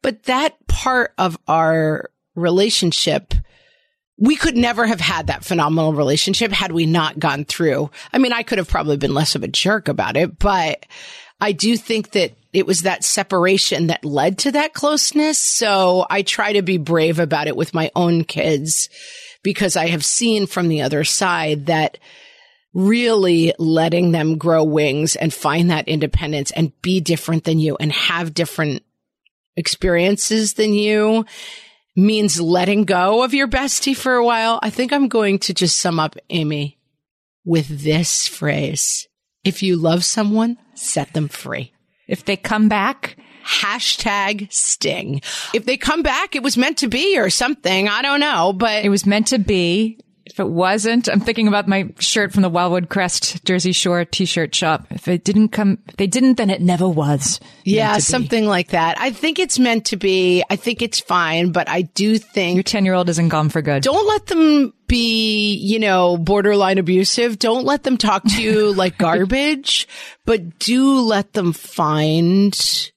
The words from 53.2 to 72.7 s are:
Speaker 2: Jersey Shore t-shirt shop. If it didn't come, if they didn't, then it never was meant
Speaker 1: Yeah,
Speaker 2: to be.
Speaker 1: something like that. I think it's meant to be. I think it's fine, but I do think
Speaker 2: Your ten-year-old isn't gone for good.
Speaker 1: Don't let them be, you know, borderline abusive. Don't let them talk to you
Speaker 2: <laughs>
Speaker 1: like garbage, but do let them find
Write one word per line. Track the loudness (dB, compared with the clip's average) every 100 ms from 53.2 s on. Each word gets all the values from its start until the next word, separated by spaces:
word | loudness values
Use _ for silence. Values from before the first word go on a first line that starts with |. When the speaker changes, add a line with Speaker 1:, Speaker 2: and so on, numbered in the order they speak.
| -4 -6
Speaker 2:
Jersey | -2 -2 0
Shore | 0 0 0 -2
t-shirt | -2 -2 -2 -2
shop. | -2 0 -2 -4
If | -10 -2
it | -2
didn't | 2 4 2
come, | 2 0 0 -6
if | -4
they | -2
didn't, | 2 4 4
then | 2
it | 2
never | 2 2 2
was | 2 0 0 -2 -6
meant | -10 -10 -2
Speaker 1:
Yeah, | 0 2
Speaker 2:
to | 0
be. |
Speaker 1:
something | 0 -2 0 0 2
like | 0 0
that. | 0 0 0
I | -4
think | -2 -4 -2
it's | -2 0
meant | 0 0 -2
to | -2
be. | 0 2 2 2 0
I | -4
think | -4 -4
it's | -4 -4
fine, | -2 -2 0 0 0
but | 0 -2
I | -4
do | -4 -2 0 0
think | -2 -4 0
Speaker 2:
Your | 0
ten-year-old | 0 0 2 2 0
isn't | 2 2
gone | 2 0
for | 0
good. | 0 0
Speaker 1:
Don't | 2 2 2
let | 0
them | 0 2 6 6 2 _ -2
be, | 0 2 2 0 0 0 -2
you | 0 0
know, | 2 4 4 2
borderline | 2 2 4 4 4 2
abusive. | 2 2 2 0 0 0
Don't | 0 0 0
let | 0
them | 0 0
talk | 2 2
to | 2 0
you | 2 2 2
Speaker 2:
<laughs> |
Speaker 1:
like | 2 0 0
garbage, | 0 2 2 0 0 -2 -2 -4 -4 -14 -20 -10
but | -2 -2 -2 -8
do | -2 2 4 4
let | 2 0 0
them | 0 0
find | -2 -8 -2 0 2 2 2 4 4 2 2 -2